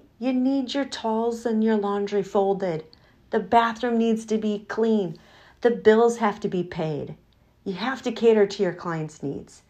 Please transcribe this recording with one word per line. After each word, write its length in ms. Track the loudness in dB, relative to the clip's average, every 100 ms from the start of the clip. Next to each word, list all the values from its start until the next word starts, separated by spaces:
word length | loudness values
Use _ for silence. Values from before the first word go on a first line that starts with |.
| -16 _
You 120 | -2
need 400 | 0 2 0 -2
your 120 | -4
towels 600 | -4 -4 -2 0 -2 -2
and 200 | -2 0
your 120 | 2 2
laundry 460 | 0 -2 -2 -2
folded. 600 | 0 0 0 0 -2 -4 -8 -20 _ _ _
The 100 | -4
bathroom 580 | 2 2 2 -2 -2 2
needs 260 | 2 0 0
to 120 | -2
be 220 | -2 -4 -6
clean. 500 | -2 2 2 0 -6 -18 -20 -20 _
The 100 | 0
bills 480 | 4 6 6 6 2
have 200 | -2 -2
to 80 | -4
be 140 | -4
paid. 540 | -4 -6 -4 -4 -8 -14 _ _ _ _
You 80 | -10
have 280 | -6 -6 -4
to 100 | -6
cater 340 | 2 4 6 4
to 160 | 0
your 100 | -4
clients' 520 | -2 -8 -6 -8 -8
needs. 380 | -8 -8 -12 -20 _